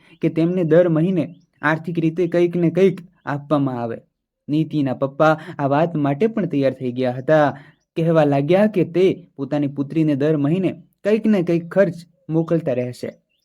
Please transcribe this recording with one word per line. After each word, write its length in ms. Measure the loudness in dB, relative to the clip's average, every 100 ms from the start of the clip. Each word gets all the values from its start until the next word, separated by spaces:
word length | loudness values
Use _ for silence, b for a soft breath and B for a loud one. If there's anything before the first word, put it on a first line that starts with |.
| b b
કે 60 | -2
તેમને 320 | 0 0 0
દર 240 | 4 4 4
મહિને 340 | 2 0 0 -4 -10 _ -4
આર્થિક 340 | -2 -2 -4 -2
રીતે 260 | -2 0 0
કંઈક 280 | 2 0 2
ને 140 | 0
કંઈક 280 | 2 2 0 -12 _
આપવામાં 540 | -8 -8 -2 -2 0 -2
આવે. 200 | -6 -8 _ _ _ _ -4
નિયતિના 480 | -2 -2 -2 -2 -2
પપ્પા 380 | -4 2 2 2 B
આ 140 | -6 -2
વાત 240 | 0 0 -2
માટે 280 | -2 0 -2
પણ 200 | -2 -4
તૈયાર 260 | 0 -2
થઈ 180 | -2 -6
ગયા 220 | -4 -4 -2
હતા. 320 | 2 4 4 -2 B B _ -4
કહેવા 280 | 2 2 4
લાગ્યા 420 | 2 2 2 2
કે 140 | 2 0
તે 180 | 2 2 0 -8
પોતાની 420 | -10 -6 -2 -4
પુત્રીને 400 | -4 -4 0 0 2
દર 200 | 0 0
મહિને 320 | 0 0 -2 -6 -16 _
કંઈક 240 | -2 0 2
ને 120 | 0
કંઈક 220 | 2 -2 0
ખર્ચ 280 | 0 0 -2 -14 _ -4
મોકલતા 460 | -2 0 -2 -2
રહેશે. 360 | -4 -4 -8 -12 -14 _ _